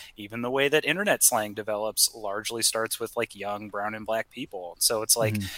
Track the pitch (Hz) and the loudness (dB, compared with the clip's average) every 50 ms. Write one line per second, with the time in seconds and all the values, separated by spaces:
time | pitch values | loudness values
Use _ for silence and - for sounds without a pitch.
0 | - - - - 101 101 113 117 120 123 131 139 139 139 147 151 - 143 160 185 | -16 -16 -14 -12 -10 -8 -6 -4 -2 0 2 2 4 4 4 4 4 2 0 2
1 | 208 202 135 - - - 123 110 107 107 101 107 104 107 107 104 110 107 101 - | 2 2 4 6 6 4 6 4 2 0 -4 -4 -4 -2 -2 -2 -2 -2 2 2
2 | - - - 117 107 98 101 107 110 - 120 113 107 - - 113 113 110 - - | 2 2 2 -2 -6 -4 -4 -4 -4 -4 -2 0 0 2 2 0 -2 -2 -4 -6
3 | 117 107 - 120 113 - - 101 98 101 104 104 107 101 101 101 101 107 110 110 | -6 -4 -4 -4 -4 -4 -6 -8 -6 -6 -6 -6 -8 -8 -6 -4 -4 -4 -6 -6
4 | 107 104 110 113 - - - 120 135 - 104 92 87 85 82 - - - 120 107 | -4 -2 -2 -2 -4 -6 -10 -12 -12 -10 -10 -10 -12 -12 -2 0 2 2 2 2
5 | 110 - - 117 110 107 107 104 98 90 - | 2 2 4 4 4 2 2 0 -2 -4 -8